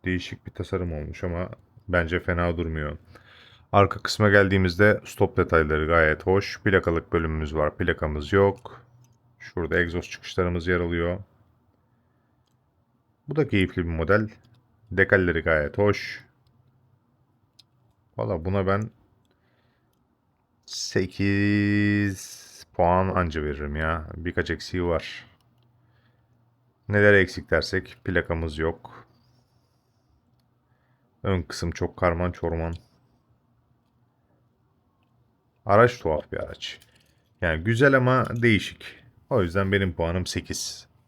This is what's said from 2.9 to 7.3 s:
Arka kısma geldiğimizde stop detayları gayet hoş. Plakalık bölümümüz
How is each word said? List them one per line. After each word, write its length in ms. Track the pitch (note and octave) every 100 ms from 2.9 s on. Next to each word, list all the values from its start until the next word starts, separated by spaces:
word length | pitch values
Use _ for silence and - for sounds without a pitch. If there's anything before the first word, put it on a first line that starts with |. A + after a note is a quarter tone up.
| D2 - - - - - - _
Arka 300 | G2+ F#2+ -
kısma 260 | - - G#2
geldiğimizde 720 | G2+ F#2+ F#2+ F#2 E2+ G#2 G#2
stop 320 | - - G2 -
detayları 500 | F2 E2+ D2+ D2+ D#2
gayet 400 | E2+ D#2 D2+ -
hoş. 340 | F#2+ - -
Plakalık 520 | A2 F#2+ F2 E2 -
bölümümüz 420 | E2+ D#2+